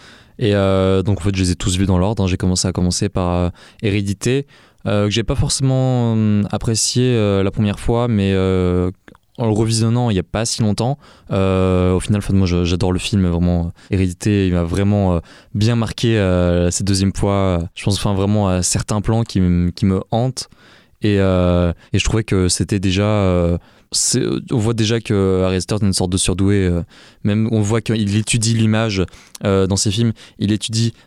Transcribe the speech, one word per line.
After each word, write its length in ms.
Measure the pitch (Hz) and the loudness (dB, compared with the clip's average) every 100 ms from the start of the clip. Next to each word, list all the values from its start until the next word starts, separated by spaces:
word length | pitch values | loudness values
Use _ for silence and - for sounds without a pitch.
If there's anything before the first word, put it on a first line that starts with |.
| - - - - | -20 -20 -18 -4
Et, 160 | 110 | 0
euh, 480 | 101 98 95 95 95 | 2 2 2 2 2
donc, 180 | 95 95 | 0 -2
en 40 | |
fait, 100 | 101 | -2
je 80 | 95 | 0
les 80 | 90 | 0
ai 40 | 87 | 0
tous 200 | 101 90 | -2 0
vus 100 | 98 | 2
dans 120 | 90 | 2
l'ordre, 240 | 98 107 | 0 0
hein. 40 | 92 | -2
J'ai 100 | 95 | 0
commencé 300 | 92 92 95 | 0 0 -2
à 60 | |
commencer 360 | 87 90 - 101 | 0 -2 -2 -2
par, 260 | 95 87 | -2 0
euh, 140 | 87 87 - - - | 0 -2 -6 -18 -6
Hérédité, 640 | 107 104 101 98 120 135 - - - _ 107 | -2 -2 -2 -2 -2 -2 -4 -16 -20 _ -2
euh, 180 | 104 | 0
que 60 | 104 | 0
j'ai 120 | 113 | -2
pas 120 | 107 | -2
forcément, 800 | 139 147 - 131 131 131 127 117 110 | -2 -2 0 0 2 0 0 0 2
euh, 260 | 107 104 - | 2 2 0
apprécié, 540 | 104 120 110 - 123 | -4 -2 -2 -2 0
euh, 380 | 127 117 104 98 | 2 2 2 2
la 80 | 98 | 0
première 280 | - 104 98 | 0 -2 0
fois, 300 | - 117 123 | -2 0 2
mais, 240 | 107 98 | 0 2
euh, 580 | 95 95 92 90 90 90 - - - _ - | 2 2 2 2 0 -2 -6 -20 -20 _ -6
en 80 | 113 | -2
le 60 | |
revisionnant 580 | 104 113 113 113 120 120 | 0 0 0 0 0 0
il 60 | 92 | 0
y 20 | |
a 60 | |
pas 200 | - 104 | -2 -4
si 160 | 117 - | -4 0
longtemps, 380 | 107 101 120 143 - - - | 0 0 -2 -4 -10 -20 -6
euh, 640 | 98 95 92 92 92 90 | -2 0 2 2 2 2
au 60 | 90 | 0
final, 180 | - 104 | 0 -2
en 40 | |
fait, 100 | - | 0
moi, 140 | 98 90 | 0 2
je, 180 | 87 | 2
j'adore 280 | 87 87 92 | 0 0 0
le 60 | 90 | -2
film, 280 | - 101 90 | -2 0 0
vraiment. 460 | 85 87 87 85 - - | 0 0 0 -4 -8 -4
Hérédité, 560 | 95 92 87 107 101 95 | -2 -2 -2 0 2 2
il 80 | |
m'a 100 | 87 | 0
vraiment, 500 | 85 92 101 104 95 | 0 0 0 2 2
euh, 60 | 85 - - - | 0 -4 -20 -8
bien 220 | 104 110 117 | -2 0 0
marqué, 420 | 107 - 117 110 | -2 -2 0 2
euh, 520 | 95 90 87 87 87 | 2 2 2 2 0
cette 160 | - 98 | -2 -2
deuxième 280 | 95 98 | 0 0
fois. 460 | - 101 98 95 85 85 | 0 -2 0 0 -2 -4
Je 100 | - | -6
pense, 120 | 110 95 | -4 -2
enfin, 180 | 107 | -2
vraiment 340 | 95 101 104 98 | 0 0 0 0
à 140 | 92 | 0
certains 380 | 90 110 - 107 | -2 -4 -2 -4
plans 220 | 117 113 | 0 -2
qui 140 | 113 95 | 0 0
m-, 320 | 90 87 87 | 2 2 0
qui 120 | - 98 | 0 0
me 140 | 95 - | 0 -2
hantent. 380 | 113 127 - - - - - _ - | -2 -2 -6 -14 -18 -20 -20 _ -4
Et, 140 | 107 98 | 0 2
euh, 540 | 95 92 90 87 87 - - | 2 2 2 2 0 -4 -4
et 60 | 98 | -2
je 60 | |
trouvais 180 | - 110 | 0 -2
que 260 | - 98 90 | 0 0 0
c'était 300 | - 87 101 | 0 -2 -2
déjà, 240 | 95 92 | 0 0
euh, 560 | 104 107 95 90 85 85 - _ - | 0 2 2 2 0 -2 -6 _ -10
c'est, 320 | - - 127 110 - - | -6 -2 -2 -2 -4 -2
on 60 | 135 | -2
voit 140 | 107 | 0
déjà 280 | 113 107 117 | 0 0 -2
que 420 | - 101 95 92 | 0 0 2 2
Ari 120 | 92 92 | 0 0
Aster 180 | - | -2
est 100 | 107 | -2
une 80 | 101 | 0
sorte 200 | 90 90 | 0 0
de 40 | 92 | -2
surdoué, 480 | - 90 98 101 | -2 0 2 2
euh, 180 | 90 87 - - - - | 2 -2 -4 -14 -20 -6
même 240 | 104 107 110 | -2 0 0
on 100 | 110 | 0
voit 200 | 104 113 | 0 -2
qu'il 360 | - 113 101 107 | -2 -2 0 -2
étudie 380 | 107 113 113 | 0 -2 0
l'image, 480 | 113 110 110 113 98 87 - - - | 2 2 2 0 -2 -4 -6 -20 -6
euh, 220 | 104 98 95 | 0 2 2
dans 80 | |
ses 160 | 98 107 | 0 -2
films, 220 | 101 117 - - - | 0 -2 -2 -10 -4
il 140 | 104 | -2
étudie, 420 | 107 - 113 117 - | -2 -2 -2 -2 -4